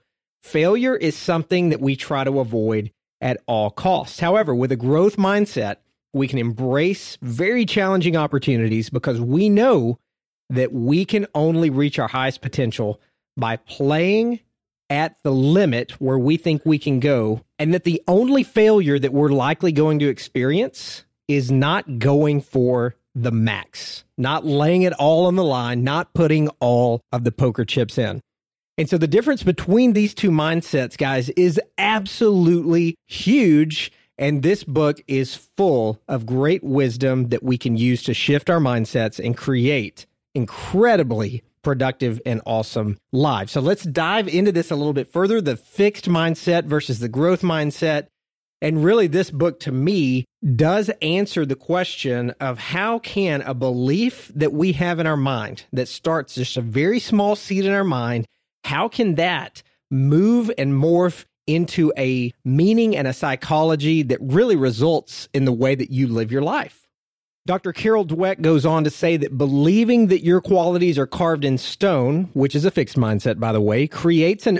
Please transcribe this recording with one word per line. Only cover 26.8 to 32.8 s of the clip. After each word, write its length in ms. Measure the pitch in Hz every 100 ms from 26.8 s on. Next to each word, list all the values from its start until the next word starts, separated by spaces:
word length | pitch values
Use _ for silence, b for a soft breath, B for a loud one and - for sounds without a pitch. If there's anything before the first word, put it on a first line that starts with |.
| 123 117 -
of 120 | 120
the 80 | 120
poker 340 | - 131 113 113
chips 340 | 135 110 -
in. 200 | 107 101 - _ _ _ _ -
And 100 | 156
so 80 | 175
the 100 | 160
difference 360 | 170 240 269
between 500 | 180 175 - 220 254
these 220 | 208 208 -
two 160 | 190
mindsets, 680 | 156 156 170 - 147 123 -
guys, 320 | 139 135 123
is 320 | - 180 160 - -
absolutely 1160 | 202 220 196 - 226 196 170 175 156 170